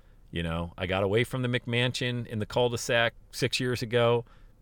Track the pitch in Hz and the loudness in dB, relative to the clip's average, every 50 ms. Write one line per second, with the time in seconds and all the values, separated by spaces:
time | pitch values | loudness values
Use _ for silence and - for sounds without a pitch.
0 | - - - - - - - 85 85 82 82 85 85 85 - - 92 87 92 95 | -20 -20 -20 -20 -16 -8 -6 -4 -2 -2 -2 -2 -4 -4 -6 -6 -4 -2 0 2
1 | 101 95 101 117 123 - - 131 127 120 123 123 - 120 117 120 123 127 123 - | 2 2 2 2 2 0 -2 -4 -2 -2 -2 -2 -2 -2 0 0 0 0 0 -2
2 | 127 123 120 120 117 - 117 107 104 - - 127 123 120 117 113 - - 123 117 | -4 -4 -4 -4 -6 -6 -4 -6 -4 -2 0 2 2 2 2 -2 -2 0 2 2
3 | 117 113 - - - - - - 139 117 - - 131 127 123 - 127 107 117 120 | 2 2 0 -4 -18 -14 -6 -2 -2 0 0 0 -2 0 -2 -2 -2 0 2 4
4 | 117 117 120 120 117 - - - - - - - | 4 4 4 2 0 -4 -14 -20 -20 -20 -20 -16